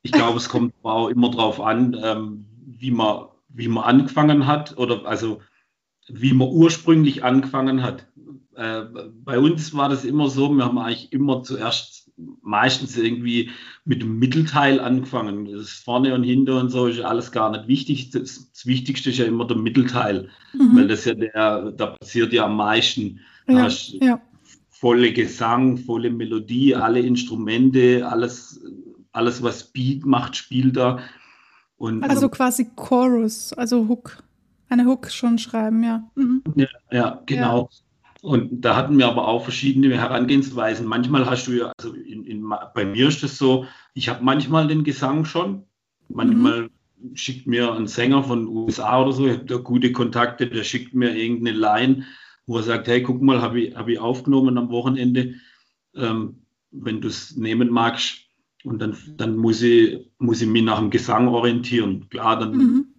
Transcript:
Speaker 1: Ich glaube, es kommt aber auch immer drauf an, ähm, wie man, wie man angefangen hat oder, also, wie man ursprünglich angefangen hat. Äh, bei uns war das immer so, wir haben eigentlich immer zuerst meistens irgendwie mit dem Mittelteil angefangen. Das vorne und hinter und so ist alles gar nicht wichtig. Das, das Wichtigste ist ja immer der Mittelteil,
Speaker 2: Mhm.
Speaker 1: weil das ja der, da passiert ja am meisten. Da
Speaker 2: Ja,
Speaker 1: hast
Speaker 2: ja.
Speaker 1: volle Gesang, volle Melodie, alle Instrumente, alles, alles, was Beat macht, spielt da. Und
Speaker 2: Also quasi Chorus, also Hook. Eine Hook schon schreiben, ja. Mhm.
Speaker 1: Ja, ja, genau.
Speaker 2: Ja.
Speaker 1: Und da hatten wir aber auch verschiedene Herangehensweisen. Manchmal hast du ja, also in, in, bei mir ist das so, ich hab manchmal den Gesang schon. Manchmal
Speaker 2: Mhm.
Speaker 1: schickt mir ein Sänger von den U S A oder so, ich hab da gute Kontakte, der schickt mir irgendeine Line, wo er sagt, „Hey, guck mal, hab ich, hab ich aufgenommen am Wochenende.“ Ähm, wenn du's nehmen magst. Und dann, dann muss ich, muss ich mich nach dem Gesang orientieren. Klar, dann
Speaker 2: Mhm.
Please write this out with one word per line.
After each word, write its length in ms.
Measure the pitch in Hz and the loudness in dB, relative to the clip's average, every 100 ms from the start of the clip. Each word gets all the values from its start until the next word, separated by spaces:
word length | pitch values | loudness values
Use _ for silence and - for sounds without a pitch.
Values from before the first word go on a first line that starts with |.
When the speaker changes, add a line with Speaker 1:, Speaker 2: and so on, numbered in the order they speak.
Speaker 1:
Ich 100 | - | 2
glaube, 240 | 311 165 117 | 2 2 -2
es 120 | - | -2
kommt 240 | 127 120 - | -2 -2 -4
aber 100 | 113 | -4
auch 160 | 113 117 | -2 0
immer 220 | 120 120 | 2 2
drauf 300 | 120 110 - | 2 -2 0
an, 360 | 110 113 123 113 | -2 0 0 0
ähm, 440 | 110 110 107 104 104 113 | -4 -4 -8 -12 -18 -20
wie 280 | 139 117 131 | -20 -12 -4
man, 340 | 117 110 104 - _ _ | 0 0 -2 -10 _ _
wie 200 | 117 113 | -8 -4
man 160 | 113 | -2
angefangen 640 | 120 131 139 151 151 147 135 | 4 4 4 2 4 4 2
hat 320 | 151 - - | 0 -2 -4
oder, 280 | 117 107 - | -2 -2 -4
also, 340 | 104 113 101 - _ _ _ _ _ _ | -4 -4 -8 -14 _ _ _ _ _ _
wie 240 | 113 131 | -2 2
man 160 | 131 127 | 4 4
ursprünglich 760 | 160 165 - - 160 147 127 | 6 6 4 4 4 4 2
angefangen 580 | 123 131 135 135 131 131 | 2 2 2 -2 0 0
hat. 240 | 120 - - - - 127 _ | -2 -8 -18 -20 -20 -20 _
Äh, 280 | 123 113 110 117 120 110 110 | -10 -8 -8 -10 -16 -18 -18
bei 140 | 131 127 | -4 2
uns 360 | 151 160 151 | 2 2 -4
war 140 | 147 139 | -2 -2
das 160 | 135 | -2
immer 240 | 123 147 143 | -2 0 0
so, 260 | 127 143 | 0 2
wir 100 | 143 | 2
haben 140 | 123 123 | 2 -2
eigentlich 340 | 117 113 - | -4 -8 -6
immer 300 | 135 139 127 | -2 0 -2
zuerst 680 | 123 110 113 - - - _ - 82 - | -4 -6 -4 -6 -8 -20 _ -20 -20 -16
meistens 540 | 101 104 127 127 127 120 | -4 2 2 2 -4 -2
irgendwie 540 | 113 120 120 120 113 - - - | -2 -2 -2 -2 -4 -10 -20 -14
mit 180 | - 123 | -6 -4
dem 160 | 117 110 | -4 0
Mittelteil 600 | 127 151 156 143 139 139 | 0 0 0 2 2 2
angefangen. 680 | 123 127 127 127 107 101 101 | 2 -2 -2 -6 -6 -8 -10
Das 240 | 101 107 | -12 -14
vorne 440 | - - 123 135 | -14 -4 0 0
und 80 | 127 | 0
hinter 380 | 123 127 135 131 | 2 2 2 0
und 80 | 123 | 0
so 180 | 127 123 | 0 0
ist 140 | 117 | -2
alles 320 | 95 117 123 | -4 -4 -4
gar 180 | 120 110 | -2 -2
nicht 160 | 104 107 | -2 0
wichtig. 440 | 147 - 123 - | -2 0 -6 -4
Das, 420 | 135 - - - | -8 -8 -16 -20
das 140 | - 123 | -10 -2
Wichtigste 440 | 127 127 135 135 | -2 -2 -4 -4
ist 80 | 123 | -2
ja 60 | |
immer 220 | 117 117 120 | 0 -2 -2
der 100 | 113 | -2
Mittelteil, 720 | 113 135 123 120 107 95 95 _ _ | 0 0 0 -2 -2 -2 -6 _ _
Speaker 2:
Mhm. 240 | 277 247 240 | 2 6 8
Speaker 1:
weil 120 | 98 | 6
das 180 | 107 120 | 2 -2
ja 80 | |
der, 580 | 110 110 110 110 107 104 | -2 -4 0 0 0 -6
da 140 | - 107 - | -6 -8 -8
passiert 340 | - 117 113 | -6 -2 2
ja 120 | 117 | 2
am 120 | 104 107 | 2 0
meisten. 640 | 104 110 - - 101 95 - _ - | 0 2 0 -2 -6 -10 -20 _ 2
Da 80 | |
Speaker 2:
Ja, 80 | 254 | 4
Speaker 1:
hast 320 | 247 - - | 4 -2 -10
Speaker 2:
ja. 260 | - 262 233 _ _ _ _ _ | 0 0 0 _ _ _ _ _
Speaker 1:
volle 440 | _ 123 120 123 | _ 4 6 4
Gesang, 680 | 123 104 - 113 120 131 123 | 2 -2 -2 0 2 2 0
volle 320 | 123 117 120 | -4 -4 -2
Melodie, 680 | 117 113 110 107 120 139 127 | -4 -4 -6 -4 2 2 2
alle 240 | 113 120 | 2 2
Instrumente, 1040 | 123 120 - 110 107 117 131 131 123 123 120 | 2 0 -2 -6 -2 2 4 6 6 4 0
alles, 540 | 117 120 - - - - - - - _ | -4 -4 -8 -20 -20 -20 -20 -20 -20 _
alles, 320 | 117 120 123 | -4 -4 -2
was 300 | 120 117 - | -6 -6 -12
Beat 340 | 127 127 139 139 | -4 -4 -2 0
macht, 300 | 123 - - | 0 0 -12
spielt 400 | - 127 131 131 | -4 0 2 2
da. 240 | 127 127 - - _ _ _ _ _ _ | 0 -2 -10 -20 _ _ _ _ _ _
Und 280 | 113 110 | -6 -4
Speaker 2:
Also 240 | 277 269 277 | 0 0 0
quasi 400 | - 254 247 226 - | 0 -2 0 -4 -6
Chorus, 760 | - 247 254 240 220 220 - | 0 2 4 2 0 -4 -12
also 340 | - 240 240 220 | -8 0 0 2
Hook. 340 | 240 - - _ _ _ _ _ | -2 -6 -20 _ _ _ _ _
Eine 180 | 247 247 | 2 4
Hook 240 | 262 - | 2 -4
schon 280 | - 240 233 | -4 0 0
schreiben, 440 | - 226 220 220 | -2 -4 0 0
ja. 260 | 233 226 220 | 0 -2 -6
Mhm. 280 | - 254 262 165 | -2 0 0 0
Speaker 1:
Ja, 120 | 147 135 - _ | 0 0 -2 _
ja, 320 | 127 113 - - | 0 0 -4 -4
genau. 420 | 135 120 120 127 | -2 2 0 -2
Speaker 2:
Ja. 80 | _ _ _ _ _ | _ _ _ _ _
Speaker 1:
Und 420 | 156 131 117 123 | 0 0 0 -2
da 100 | 117 | 2
hatten 220 | 113 143 143 | 2 4 4
wir 100 | 123 | 6
aber 220 | 117 107 | 2 0
auch 160 | 120 | -2
verschiedene 500 | - - 139 131 135 | -2 -4 0 4 4
Herangehensweisen. 920 | 117 120 123 123 139 135 127 113 110 113 | 4 0 0 2 2 2 -2 -2 -2 -4
Manchmal 400 | 117 127 139 127 | -2 0 2 2
hast 200 | 123 131 | -2 -2
du 60 | |
ja, 200 | 120 113 - | -2 -4 -10
also 160 | 117 | -14
in, 320 | - - 107 | -14 -16 -16
in, 240 | 107 107 107 107 - | -12 -12 -8 -8 -8
bei 120 | - 98 | -6 -4
mir 220 | 107 139 | 2 2
ist 140 | 156 | 2
das 140 | 135 - | -6 0
so, 300 | 131 131 131 - _ | 2 2 -2 -18 _
ich 160 | 131 120 | -8 -6
hab 140 | 120 | -2
manchmal 440 | 127 143 127 160 151 | 0 0 2 2 2
den 160 | 156 | 0
Gesang 440 | 147 139 135 151 160 | -2 -2 -2 -2 -2
schon. 380 | 170 190 196 - _ _ _ _ | -4 -4 -8 -14 _ _ _ _
Manchmal 640 | - 117 113 120 117 113 _ _ _ | -2 2 4 2 0 -6 _ _ _
Speaker 2:
Mhm. 200 | 127 135 | -18 -10
Speaker 1:
schickt 300 | - 127 - | -10 -8 -2
mir 280 | 120 120 | 0 0
ein 120 | 110 104 | -2 -6
Sänger 380 | - 120 139 | -2 2 2
von 220 | 127 120 110 | 2 -4 -4
den 20 | |
U 180 | 110 113 | -4 -4
S 140 | 110 | -2
A 220 | 107 127 | 0 2
oder 100 | 135 | 2
so, 140 | 127 135 | 2 0
ich 80 | |
hab 120 | 113 - | 0 -4
da 100 | 127 | -8
gute 360 | 127 123 123 | 0 0 2
Kontakte, 540 | 123 110 120 120 - 120 | 0 -2 0 -2 -2 -4
der 180 | 113 | -4
schickt 300 | 104 123 123 | -6 -8 -4
mir 200 | 127 120 | -2 0
irgendeine 420 | 110 113 120 120 110 | -2 -4 -4 -4 -2
Line, 500 | 107 107 131 131 131 - - _ - | 0 2 2 0 -2 -20 -20 _ -6
wo 100 | 117 | -4
er 60 | |
sagt, 260 | 110 104 117 | -2 -4 0
„Hey, 140 | 123 | 0
guck 180 | 123 127 | 0 2
mal, 220 | 135 127 | 2 2
hab 120 | 117 | 0
ich, 220 | 120 113 117 | -2 -4 -6
hab 120 | 113 | -4
ich 100 | 110 | -2
aufgenommen 580 | 117 127 139 135 131 123 | -2 -2 0 2 2 0
am 140 | 120 | -2
Wochenende.“ 640 | 120 131 131 123 123 123 - _ _ _ _ _ | -2 -2 0 0 0 -2 -8 _ _ _ _ _
Ähm, 520 | - 117 110 104 - _ _ _ | -8 -6 -4 -8 -12 _ _ _
wenn 320 | 135 - 110 | -12 -8 -6
du's 340 | 107 - - - | -6 -10 -12 -8
nehmen 320 | 110 117 120 | -4 0 2
magst. 520 | 120 117 - - - _ _ _ _ | 2 0 -2 -8 -8 _ _ _ _
Und 160 | 135 110 | -10 -6
dann, 160 | 110 107 - - | -6 -8 -16 -8
dann 180 | 113 110 | -4 0
muss 240 | 113 110 | 0 2
ich, 480 | 120 117 110 - - _ | 6 6 6 0 -16 _
muss 220 | 120 113 | -2 0
ich 80 | 113 | 2
mich 140 | 113 | 2
nach 160 | 113 104 | 2 0
dem 100 | 107 | 0
Gesang 400 | 117 - 110 127 | -2 0 2 2
orientieren. 800 | 120 120 117 120 120 101 98 - | 2 0 0 -2 -2 0 -4 -8
Klar, 300 | 117 110 113 | -4 -2 -2
dann 180 | 110 262 | -2 4
Speaker 2:
Mhm. 300 | 254 247 285 | 4 4 -2